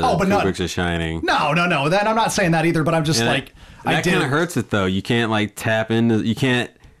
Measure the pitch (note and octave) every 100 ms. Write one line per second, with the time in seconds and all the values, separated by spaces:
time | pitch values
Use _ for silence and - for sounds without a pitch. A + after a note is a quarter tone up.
0 | A#3+ F3+ F#3+ G3+ F3 - F2+ - F2 E2+
1 | E2 D#2+ F4+ D4 D3+ E3 F3 D3+ D3 G3
2 | G#3+ A3 G3+ - F3 E3 E3 D#3+ D#3 D#3+
3 | D3+ B2+ A#2 C#3 - - - - - E3
4 | D#3+ F#3 C3 D3 E3+ B2+ - G#2+ F#2+ F#2+
5 | - A#2 A2 A2 G#2 - A#2 A2 A2 A2+
6 | A#2 A2 A2+ G#2+ C3+ B2 - - - -